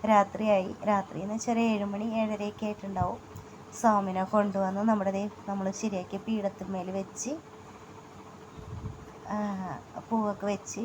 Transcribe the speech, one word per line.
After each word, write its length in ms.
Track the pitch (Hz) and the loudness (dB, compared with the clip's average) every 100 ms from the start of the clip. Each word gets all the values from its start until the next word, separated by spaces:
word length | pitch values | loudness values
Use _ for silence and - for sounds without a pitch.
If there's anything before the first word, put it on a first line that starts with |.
| 214 | 8
രാത്രിയായി. 640 | 214 196 - 220 202 185 - 208 | 8 6 2 4 4 4 -2 2
രാത്രി 340 | 202 202 - | 2 2 -6
എന്ന് 120 | 190 | -4
വെച്ചാൽ 180 | 226 240 | -4 0
ഒരു 80 | 233 | 2
ഏഴ് 240 | 233 208 | 4 2
മണി 200 | 202 202 | 0 -2
ഏഴരയൊക്കെ 600 | 226 226 220 208 208 208 214 | -2 0 0 0 -4 -2 -4
ആയിട്ടുണ്ടാവും. 520 | 208 196 190 180 240 - - - - - | -4 -4 0 0 0 -10 -16 -16 -18 -16
സ്വാമിനെ 520 | - 233 208 196 185 | 4 6 6 4 0
കൊണ്ടുവന്ന് 560 | 190 214 202 196 190 196 | 4 4 4 2 0 2
നമ്മുടെ 300 | 220 214 196 | 4 4 2
ദേ 200 | 190 208 - - | 0 -4 -6 -4
നമ്മൾ 220 | 196 190 | -2 -2
ശരിയാക്കിയ 480 | 190 220 196 185 196 | -2 -2 -2 -4 -6
പീഠത്തിന്മേൽ 720 | 208 220 196 190 175 190 180 | -2 0 0 -4 -6 -4 -4
വെച്ച്, 400 | 190 190 - 240 320 - - - - - - - - - - - - - - - - - - - | -4 -6 -6 -6 -6 -10 -18 -18 -18 -18 -18 -18 -18 -18 -18 -16 -14 -12 -10 -8 -10 -14 -14 -4
ആ, 100 | 214 208 190 185 135 - - - | -2 -2 -2 -4 -6 -10 -14 -2
പൂവൊക്കെ 360 | 226 214 196 202 | 2 2 0 -2
വെച്ച് 340 | 196 - 190 | -2 -4 -6